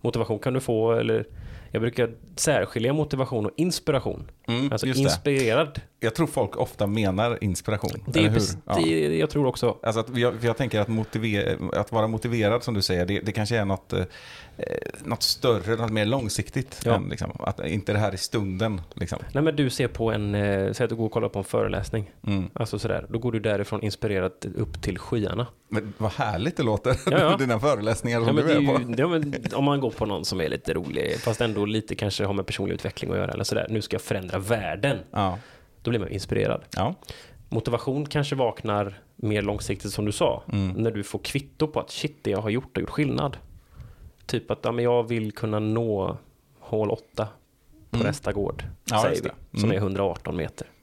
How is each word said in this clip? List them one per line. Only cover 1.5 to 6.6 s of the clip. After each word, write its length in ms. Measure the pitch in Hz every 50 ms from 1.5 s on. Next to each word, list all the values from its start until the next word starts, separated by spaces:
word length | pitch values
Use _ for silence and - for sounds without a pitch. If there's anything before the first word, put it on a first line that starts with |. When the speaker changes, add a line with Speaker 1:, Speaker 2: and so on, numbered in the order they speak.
| - - - -
Speaker 1:
jag 120 | - 107 113
brukar 280 | 120 117 - 123 113 117 - - - -
särskilja 560 | - - - 147 113 95 - - 120 110 123 139
motivation 540 | 156 151 143 - 131 131 117 131 117 104
och 60 | 104 -
inspiration. 720 | - 160 180 165 - - - 143 131 - 110 - - - - - _ _ -
Speaker 2:
Mm, 240 | 117 120 135 139 -
Speaker 1:
Alltså 140 | 110 -
Speaker 2:
just 120 | 127 131 131
det. 40 | 135
Speaker 1:
inspirerad. 800 | 135 - 92 - 143 143 135 131 113 110 131 165 143 143 - - - _ _
Speaker 2:
Jag 140 | - 113 -
tror 120 | - 160
folk 300 | 147 - - 117 95 -
ofta 300 | -